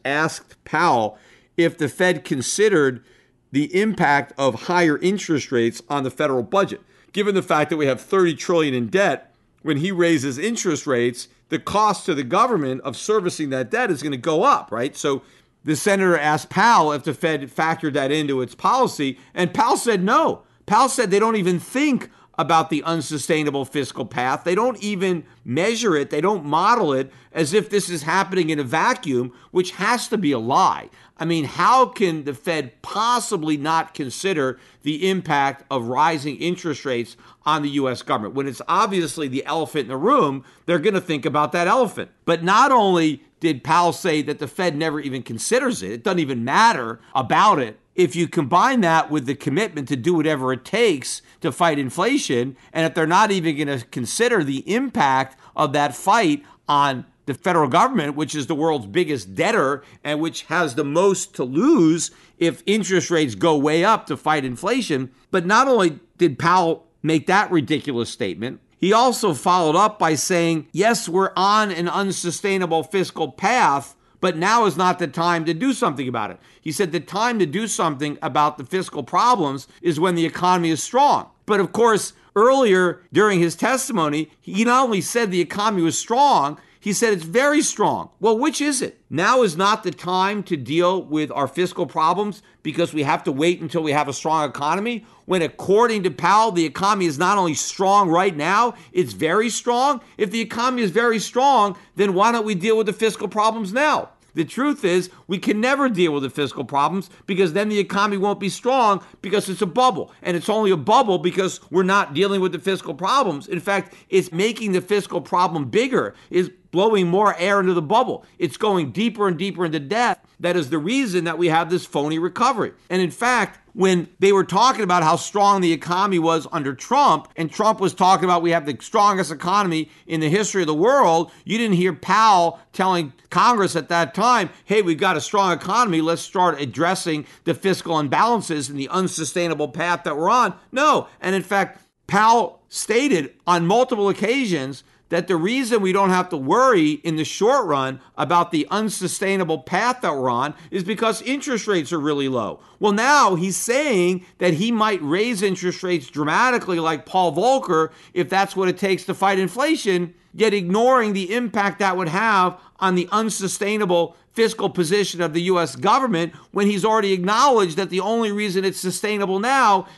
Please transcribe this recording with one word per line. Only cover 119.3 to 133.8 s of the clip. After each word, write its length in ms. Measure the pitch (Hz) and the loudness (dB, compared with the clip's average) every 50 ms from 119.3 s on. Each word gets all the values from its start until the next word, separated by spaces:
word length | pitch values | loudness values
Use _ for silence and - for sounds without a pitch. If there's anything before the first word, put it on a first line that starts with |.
| 170 143 | 0 -2
deeper 260 | 190 196 160 170 180 | -4 -6 -4 -4 -4
into 160 | 160 151 156 | -4 -4 -6
debt. 420 | 139 135 208 233 247 220 180 - _ _ _ - | -6 -4 -2 0 0 0 -2 -4 _ _ _ -6
That 180 | - 175 175 | -4 -2 0
is 120 | 180 147 127 | -2 -2 -2
the 80 | 160 | -4
reason 480 | 156 147 196 254 277 269 208 175 180 165 | -4 -2 -2 -2 -2 0 0 -2 -2 -2
that 140 | 170 160 165 | -2 -2 0
we 100 | 175 165 | 0 2
have 220 | 156 165 170 160 | 2 0 0 0
this 160 | 180 175 - | -2 -4 -4
phony 320 | - - 151 143 156 160 160 | -4 -4 -4 -2 -2 -2 -4
recovery. 540 | 175 185 - - 233 269 254 208 147 - - _ _ - | -4 -4 -2 0 0 0 0 -2 -4 -6 -8 _ _ -4
And 100 | 175 185 | -2 -2
in 100 | 180 156 | -2 -2
fact, 500 | 131 - 226 247 254 233 190 - - - _ _ | -4 -4 -2 0 0 0 -2 -4 -6 -14 _ _
when 360 | - - 190 190 185 175 151 - _ - | -4 0 2 2 2 0 0 -4 _ 2
they 140 | 185 202 | 2 4
were 120 | 202 190 180 | 4 4 2
talking 380 | - 170 202 240 262 220 214 | 0 2 2 4 2 2 0
about 200 | 208 180 180 175 | 0 0 2 2
how 140 | 160 156 170 | 4 2 2
strong 460 | - - - - 208 202 202 202 190 | 2 -2 -4 0 2 2 4 4 4
the 100 | 180 165 | 2 0
economy 460 | 165 139 - 160 175 185 202 202 190 170 | 0 -2 -2 -4 -2 0 0 0 0 2
was 280 | 160 165 165 160 139 - | 2 2 2 0 -2 -4
under 220 | 165 160 135 139 131 | -6 -6 -4 -6 -6
Trump, 540 | - - - 240 285 285 220 160 147 - - _ | -8 -4 0 2 4 4 4 4 2 -2 -8 _
and 140 | - 165 139 | -8 -8 -4
Trump 300 | - - 220 220 220 - | -2 0 2 2 2 2
was 140 | 190 175 - | 0 -2 0
talking 300 | - 185 185 190 160 180 | 2 4 4 4 4 4
about 180 | 180 175 175 | 2 2 2
we 80 | 170 170 | 2 2
have 160 | 170 165 143 | 0 0 -2
the 100 | 151 127 - | -4 -8 -8
strongest 500 | - - - 202 202 208 214 190 170 147 | -8 -2 2 2 4 4 2 0 -2 -4
economy 560 | 160 131 175 180 196 208 202 175 160 160 151 - - _ _ | -6 -6 -4 0 0 0 0 0 -2 -2 -4 -6 -12 _ _
in 140 | - 160 160 | -6 -4 -2
the 80 | 156 147 | 0 2
history 320 | 170 208 202 202 - 190 | 2 0 0 0 -2 -2
of 60 | 170 | 0
the 80 | 151 156 | 0 0
world, 560 | 151 185 247 277 277 233 170 165 170 160 - - - _ | 2 4 4 4 6 4 4 4 2 0 -4 -8 -14 _
you 120 | 151 202 | -4 -2
didn't 200 | 233 233 214 185 | -2 0 2 2
hear 180 | 170 180 185 151 | 2 2 0 -2
Powell 640 | - - 190 190 214 220 220 196 175 170 165 165 - - _ - | -4 -2 0 2 4 6 6 6 6 4 2 -2 -6 -14 _ -4
telling 400 | - 185 190 185 175 156 131 - _ _ _ | -2 0 0 0 0 -2 -4 -10 _ _ _
Congress 440 | - 175 196 233 247 208 190 160 160 | 0 2 4 4 4 4 2 0 0
at 140 | 165 | -4